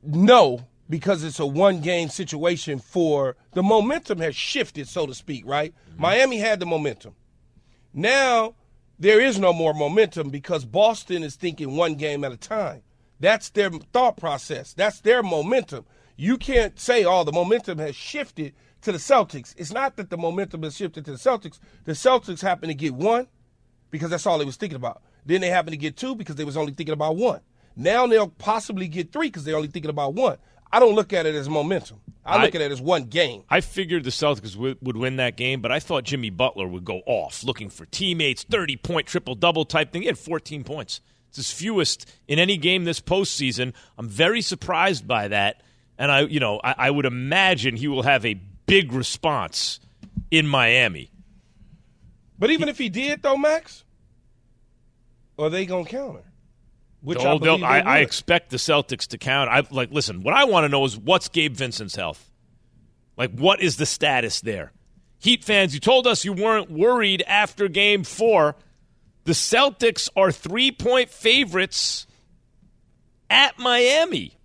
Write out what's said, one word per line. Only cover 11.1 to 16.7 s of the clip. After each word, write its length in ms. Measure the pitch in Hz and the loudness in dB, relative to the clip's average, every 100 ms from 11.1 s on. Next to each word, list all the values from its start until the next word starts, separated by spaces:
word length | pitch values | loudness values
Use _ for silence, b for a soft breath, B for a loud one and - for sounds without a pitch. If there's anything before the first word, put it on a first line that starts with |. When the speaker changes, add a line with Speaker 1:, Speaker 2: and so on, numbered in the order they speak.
| 180 | -6
Speaker 1:
is 140 | 151 - | -6 -6
thinking 400 | 180 147 143 143 | -8 -6 -6 0
one 180 | 170 | 0
game 300 | 147 151 143 | 0 -4 -4
at 80 | 139 | -6
a 40 | 120 | -10
time. 440 | - 220 175 110 _ _ _ _ | -8 -6 -4 -8 _ _ _ _
That's 320 | 165 214 - | 2 2 0
their 200 | 208 196 | -2 -2
thought 480 | 160 - 247 247 - | -4 -2 2 2 0
process. 560 | 165 139 - 131 - | -6 -6 -8 -12 -12
That's 260 | - 208 - | -2 -2 0
their 240 | 208 247 | 2 2
momentum. 600 | 202 160 160 254 - 135 - b b - | 2 -2 0 -2 -2 -14 -16 b b -6
You 200 | 170 254 | -2 -2
can't 400 | - 247 214 | 2 2 2